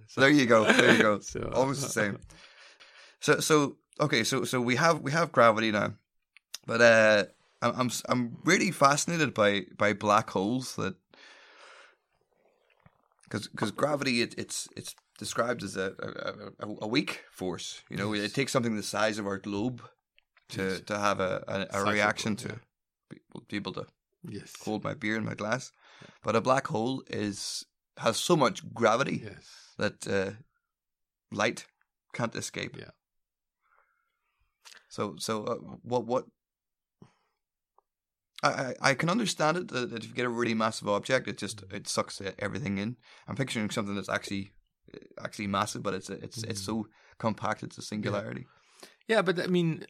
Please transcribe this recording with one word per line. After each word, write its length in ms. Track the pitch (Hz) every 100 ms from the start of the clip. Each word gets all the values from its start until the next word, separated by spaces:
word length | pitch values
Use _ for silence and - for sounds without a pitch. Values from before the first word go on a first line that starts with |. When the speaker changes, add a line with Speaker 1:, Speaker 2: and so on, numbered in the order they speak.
| 110
Speaker 1:
So 160 | -
Speaker 2:
There 80 | 135
you 160 | 147 120
go. 180 | 117
There 300 | 107 254 123
you 80 | 120
go. 160 | 110 101
Speaker 1:
<laughs> 140 | -
So 180 | - -
Speaker 2:
Almost 280 | - 135 135
the 60 | 123
same. 280 | 110 104 - - - - - - - - - - _
So, 200 | - 156
so 360 | - 156 139 - _ -
okay. 240 | 147 123
So, 200 | 107 131
so 180 | 120 127
we 140 | 120 123
have, 240 | 165 151
we 120 | 151
have 180 | 165 170
gravity 400 | - 117 107 110
now, 200 | 104 104 104 _ _ _ _ _ - -
but, 140 | 113
uh, 440 | 117 113 110 107 - _ _ _
I'm, 120 | 120 113
I'm, 60 | 127
s-, 140 | - -
I'm 300 | 127 120 120
really 260 | 147 202 190
fascinated 640 | 147 139 147 - 170 147
by, 320 | - 104 101 92 -
by 160 | 104
black 380 | 101 104 104 110
holes 440 | 101 98 127 123 -
that, 180 | 104 87 _ - - - - - - - - _ _ _ _ _ _ _ _ _ _ _ _ _ _
'cause, 200 | 110 - -
'cause 140 | 107
gravity, 500 | 98 135 143 135 120
it, 120 | 110 -
it's, 300 | 101 - - -
it's 180 | - - _ -
described 440 | 104 - 117 120
as 140 | 98 95
a, 160 | 95 - - - - - 101 -
a, 60 | 104
a, 80 | 104
a 40 | 107
weak 340 | 135 185 - -
force. 520 | - 92 85 - - -
You 60 | -
know, 160 | 104
Speaker 1:
Yes. 100 | 104 104
Speaker 2:
it 40 |
takes 180 | 139 135
something 220 | 135 117 107
the 60 |
size 360 | 98 104 110 107
of 80 | 101
our 120 | 98
globe 440 | 104 101 117 120 - _ _ _ _ _ -
to, 120 | -
Speaker 1:
Yes. 180 | 95 90 -
Speaker 2:
to 120 | 104
have 220 | 101 95
a, 240 | 92 101 -
a, 80 | 101
a 60 | 95
Speaker 1:
Sizable, 200 | 98 104
Speaker 2:
reaction 440 | 104 104 110 117 101
to 120 | 107
Speaker 1:
yeah. 60 | 110 - _ _ _ _
Speaker 2:
be, 60 | - _ - -
be 80 | 101
able 160 | 95
to 120 | 90 - _ _ _ -
Speaker 1:
Yes. 240 | 101 - -
Speaker 2:
hold 200 | - 107
my 100 | 104
beer 220 | 104 107 110
in 80 |
my 100 | 113
glass. 380 | 110 107 127 - _ - -
Speaker 1:
Yeah. 80 | - -
Speaker 2:
But 140 | - 110
a 40 |
black 260 | 127 135 -
hole 340 | 120 117 135 -
is, 560 | - 104 101 - - - _ _ -
has 180 | 117 110
so 200 | - 170
much 260 | 123 - -
gravity 480 | 113 110 117 139 -
Speaker 1:
Yes. 500 | 104 95 - - - -
Speaker 2:
that, 280 | 107 - -
uh, 240 | 98 95 107 - _ _ _ _ _ _ _ _
light 360 | 104 110 - - _ _ _ _
can't 220 | - 113 98
escape. 400 | - 95 95 -
Speaker 1:
Yeah. 120 | - - _ _ _ _ _ _ _ _ _ _ _ _ _ _ _ _ - - _
Speaker 2:
So, 280 | - 107 78
so, 260 | - 110
uh, 100 | 110 117 - 127
what, 220 | 117 123 113
what? 180 | 123 - _ _ _ _ _ _ _ - _ _ _ _ _ _ _ _ _ _ _ _ -
I, 60 | 143
I, 260 | 123 131 - 135
I 40 |
can 140 | 135 165
understand 480 | 214 208 - 156 175
it 120 | 180
that, 220 | 131 120
that 120 | 117
if 60 | 113
you 40 |
get 120 | 123 123
a 20 |
really 260 | 117 117
massive 340 | 110 110 - 92
object, 400 | 101 98 131 107
it 100 | -
just, 200 | 98 107
Speaker 1:
Mm-hmm. 120 | 95 101
Speaker 2:
it 120 | -
sucks 320 | - - -
e-, 100 | 98 -
everything 400 | 101 101 98 98
in. 180 | 107 123 _ - -
I'm 80 | 104
picturing 340 | 135 113 107
something 240 | - 101
that's 140 | 101 92
actually 440 | 101 - 98 98 _ _ _ - - - -
actually 240 | - - 101
massive, 340 | 98 107 120
but 120 | 104
it's, 160 | 98 98
it's, 320 | 98 - -
it's 180 | 113 104
Speaker 1:
Mm. 40 | 98
Speaker 2:
so 220 | 113 104 _ _ -
compact, 440 | 110 101 101 107
it's 160 | - -
a 20 |
Speaker 1:
Yeah. 40 | -
Speaker 2:
singularity. 540 | 107 104 101 113 127 - _ _ _ - _ -
Speaker 1:
Yeah, 140 | 220
but, 160 | 185 175
I 60 | 180
mean, 360 | 180 165 156